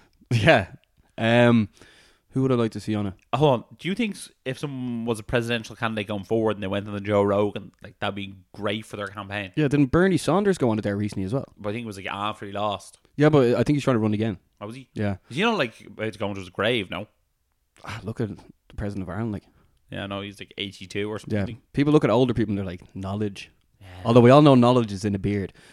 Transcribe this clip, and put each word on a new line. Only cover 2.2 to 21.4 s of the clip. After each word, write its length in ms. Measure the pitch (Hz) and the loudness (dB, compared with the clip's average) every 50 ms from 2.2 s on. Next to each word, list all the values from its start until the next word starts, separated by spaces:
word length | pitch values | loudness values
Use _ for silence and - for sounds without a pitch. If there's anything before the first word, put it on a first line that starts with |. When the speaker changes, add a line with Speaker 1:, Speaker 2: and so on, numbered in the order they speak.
| _ _ | _ _
Speaker 1:
who 100 | - 135 131 | -4 -2 0
would 80 | 131 | 2
I 40 | 127 | 2
like 160 | 120 117 113 | 2 0 -2
to 80 | - 107 | -4 -6
see 140 | - - 107 | -6 -4 -2
on 120 | 104 104 98 | -2 -2 -4
it? 60 | 92 - _ _ - | -6 -10 _ _ -2
Speaker 2:
Hold 180 | 127 151 147 | 2 2 4
on. 260 | 131 110 - - 117 - | 2 2 -2 -8 -16 -10
Do 80 | - 160 | -8 -6
you 80 | 196 | -4
think 200 | - 240 208 196 | -4 -4 -4 -6
s-, 140 | - - - _ _ - | -8 -14 -20 _ _ -10
if 120 | 127 131 - | -10 -8 -8
someone 460 | - 143 135 131 127 123 120 117 113 | -8 -10 -8 -8 -8 -6 -6 -6 -4
was 140 | 120 117 107 | -4 -4 -4
a 40 | 107 | -4
presidential 520 | - - 123 113 117 120 113 110 - 110 | -4 -2 -2 -2 -2 -4 -6 -6 -10 -10
candidate 320 | - 120 113 110 110 104 95 | -8 -6 -6 -4 -4 -6 -4
going 160 | 104 98 95 | -6 -6 -4
forward 300 | - 110 113 110 110 104 101 | -2 0 0 0 0 -2 -2
and 60 | 101 | -4
they 40 | 95 | -6
went 200 | 101 101 101 107 | -4 -4 -6 -6
on 60 | 104 | -8
the 80 | 101 | -8
Joe 220 | 101 101 104 101 101 | -4 0 2 2 4
Rogan, 480 | 101 98 101 107 104 - 104 95 90 - _ - | 4 2 2 2 0 -2 -6 -12 -16 -20 _ -20
like, 160 | 92 - _ | -20 -12 _
that'd 160 | 107 104 101 | -6 -6 -6
be 200 | 101 98 98 98 95 92 _ - | -6 -10 -12 -14 -18 -20 _ -12
great 320 | - 101 104 104 110 110 | -8 -6 -4 -4 -6 -8
for 120 | - - 104 | -10 -12 -10
their 100 | 101 95 | -10 -10
campaign? 440 | 101 107 101 98 101 104 101 - - | -12 -14 -14 -10 -10 -10 -10 -6 -2
Speaker 1:
Yeah, 120 | 147 151 135 | -2 0 2
didn't 200 | 147 147 143 127 | 4 2 2 4
Bernie 300 | - 165 185 196 180 143 | 4 4 4 4 2 2
Sanders 400 | - - 151 190 214 202 180 - | 2 0 0 2 2 0 0 0
go 120 | 139 120 | 0 0
on 80 | 107 107 | 0 0
it 20 | 98 | -2
there 120 | 104 101 101 | -2 -4 -2
recently 280 | 104 104 - 104 95 | -4 -4 -4 -6 -6
as 80 | 95 117 | -4 -4
well? 120 | 139 - - _ - | -6 -6 -8 _ -12
Speaker 2:
But 120 | 98 104 | -8 -8
I 40 | 104 | -8
think 100 | 120 117 | -8 -8
it 20 | 113 | -12
was, 100 | 101 98 | -12 -12
like, 80 | 95 98 | -10 -8
after 380 | - 101 104 107 104 - 110 | -6 -6 -6 -6 -6 -8 -12
he 60 | 101 | -10
lost. 480 | 98 101 104 104 101 95 - - - _ _ _ _ - | -6 -4 -4 -2 -4 -4 -8 -14 -20 _ _ _ _ 2
Speaker 1:
Yeah, 120 | 143 156 | 4 6
but 260 | 156 143 127 117 120 | 6 6 6 4 4
I 80 | - 117 | 2 2
think 120 | - 147 143 | 2 0 0
he's 60 | - | 0
trying 120 | 139 131 | 0 0
to 40 | 110 | 2
run 140 | 110 107 104 | 2 0 0
again. 240 | 101 113 113 95 - _ _ _ - | -2 -2 -4 -4 -6 _ _ _ -16
Speaker 2:
Oh, 60 | 104 104 | -16 -16
was 80 | 117 | -16
he? 140 | 135 127 _ - | -16 -20 _ -8
Speaker 1:
Yeah. 240 | 120 107 101 98 92 _ - | -4 -4 -4 -4 -6 _ -10
Speaker 2:
Is 80 | 120 143 | -6 -2
he 40 | 202 | -2
not, 140 | 233 220 190 | 0 0 -2
like, 240 | 139 117 - - - - | -2 -4 -6 -10 -20 -18
about 260 | 98 - 107 110 101 | -12 -8 -8 -8 -6
to 60 | - | -6
go 80 | 107 98 | -6 -6
into 100 | 101 98 | -6 -8
his 80 | 92 90 | -10 -8
grave, 400 | - - 98 113 127 117 95 87 | -4 -2 0 0 0 0 -2 -4
no? 160 | 87 87 104 - _ _ _ _ _ _ _ _ _ _ _ _ _ _ - | -8 -10 -10 -12 _ _ _ _ _ _ _ _ _ _ _ _ _ _ -16
Speaker 1:
Ah, 160 | 95 101 110 - | -14 -14 -12 -10
look 160 | 95 113 - | -10 -6 -6
at 80 | 120 101 | -6 -6
the 460 | 95 - - - - _ _ _ - | -8 -10 -18 -20 -20 _ _ _ -12
president 280 | - 110 101 101 98 92 | -8 -8 -8 -6 -8 -8
of 60 | 85 | -8
Ireland, 220 | 85 101 113 113 | -6 -6 -6 -6
like. 120 | 104 92 - _ _ _ _ _ _ _ _ - | -6 -8 -10 _ _ _ _ _ _ _ _ -16
Speaker 2:
Yeah, 140 | 101 95 98 | -12 -10 -10
no, 160 | 98 98 98 | -8 -8 -10
he's, 180 | 98 101 98 - | -10 -12 -14 -16
like, 140 | 98 - - - | -18 -16 -12 -10
eighty-two 520 | 101 101 - - 95 90 - 104 101 104 | -10 -10 -10 -12 -14 -10 -8 -6 -6 -6
or 80 | 107 104 - - | -6 -10 -8 -4
Speaker 1:
Yeah. 120 | 107 | -4
Speaker 2:
something. 220 | 104 | -4